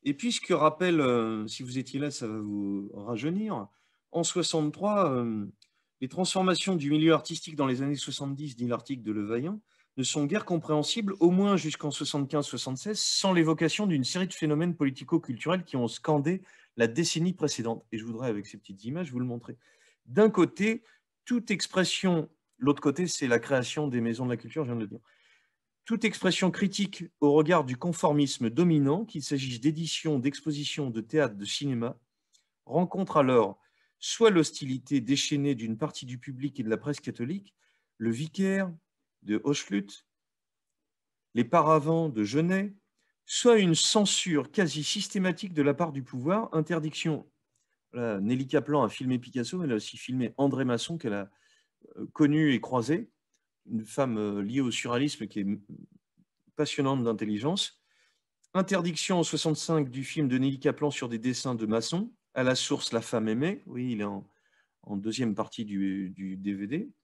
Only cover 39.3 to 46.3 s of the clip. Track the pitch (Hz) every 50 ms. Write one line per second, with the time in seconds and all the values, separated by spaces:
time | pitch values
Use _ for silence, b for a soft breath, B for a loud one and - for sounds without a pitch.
39.3 | 107 107 - 135 147 143 - - 98 101 101 101 - - _ _ _ _ _ _
40.3 | _ _ _ _ _ _ _ _ _ _ _ _ _ _ _ _ _ _ _ _
41.3 | _ 113 120 117 - 170 156 151 160 156 139 156 165 165 165 156 135 110 104 101
42.3 | 113 143 165 175 185 190 196 208 196 _ _ _ _ _ _ _ _ _ _ -
43.3 | - - - 240 233 220 196 175 160 156 - - - 220 208 190 - - - 185
44.3 | 165 143 127 - - - 190 156 - 151 147 - - 208 196 - - 202 185 185
45.3 | 175 - - 202 175 151 143 143 139 139 175 165 143 139 131 - - 127 123 151